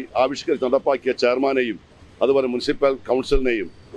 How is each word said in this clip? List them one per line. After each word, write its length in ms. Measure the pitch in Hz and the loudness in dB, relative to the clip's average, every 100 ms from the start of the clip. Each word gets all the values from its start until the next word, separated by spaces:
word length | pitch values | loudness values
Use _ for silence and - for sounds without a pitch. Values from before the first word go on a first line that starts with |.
| 127 110 | -4 0
ആവിഷ്കരിച്ച് 440 | 131 135 - 135 127 | 0 0 -4 -2 0
നടപ്പാക്കിയ 440 | 131 147 135 131 123 | 0 0 -2 -2 0
ചെയർമാനെയും 560 | 123 127 135 135 123 92 - - - - | 2 2 0 0 -2 -4 -12 -20 -16 -2
അതുപോലെ 240 | 120 139 131 | 2 2 0
മുനിസിപ്പൽ 400 | 123 131 147 139 131 - | -2 -4 0 0 0 -2
കൗൺസിലിനെയും 600 | 127 123 139 131 117 87 - - | -2 2 0 2 -2 -4 -12 -14